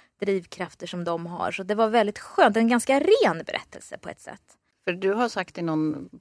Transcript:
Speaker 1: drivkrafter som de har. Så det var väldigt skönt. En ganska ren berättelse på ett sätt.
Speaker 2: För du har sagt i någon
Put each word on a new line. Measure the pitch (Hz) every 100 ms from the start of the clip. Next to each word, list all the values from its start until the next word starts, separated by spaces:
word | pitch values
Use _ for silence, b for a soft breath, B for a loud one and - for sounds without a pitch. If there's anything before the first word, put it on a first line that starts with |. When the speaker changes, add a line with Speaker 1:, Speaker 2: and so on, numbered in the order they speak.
| b -
Speaker 1:
drivkrafter | 202 196 180 - 170 - 175
som | 175
de | 170 170 170
har. | 175 180
Så | 180
det | 190
var | 208 220
väldigt | 233 208 -
skönt. | - - 262 220
En | 226
ganska | 247 - 269
ren | 330 523 277 165 -
berättelse | - - - - -
på | -
ett | -
sätt. | - - _ _ _ _
Speaker 2:
För | -
du | 180 190
har | 208 240
sagt | 196 180 -
i |
någon | 165 156 156 143 - -